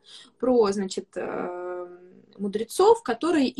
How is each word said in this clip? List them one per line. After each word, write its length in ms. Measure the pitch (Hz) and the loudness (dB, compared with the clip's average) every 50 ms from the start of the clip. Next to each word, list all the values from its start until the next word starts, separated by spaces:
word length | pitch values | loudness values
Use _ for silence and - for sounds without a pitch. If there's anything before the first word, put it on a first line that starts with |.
| _ - - - - - _ _ | _ -20 -20 -20 -20 -20 _ _
про, 320 | - 262 247 240 214 196 196 | 0 2 4 4 4 4 2
значит, 340 | 208 190 185 - 202 185 - - - | -2 -4 -4 -6 -8 -10 -10 -10 -10
э, 680 | - - - - 180 180 180 180 180 180 180 180 180 175 180 180 180 180 190 196 - _ - - | -8 -6 -6 -6 -6 -6 -8 -10 -10 -10 -10 -10 -12 -14 -16 -20 -20 -20 -20 -20 -20 _ -12 -8
мудрецов, 680 | 202 202 190 214 226 - - - 370 427 453 - - | -6 -6 -4 -6 -6 -4 0 4 6 6 6 4 2
которые 460 | - 226 - - 330 339 302 262 247 - | -4 -4 -2 -2 0 2 2 2 2 0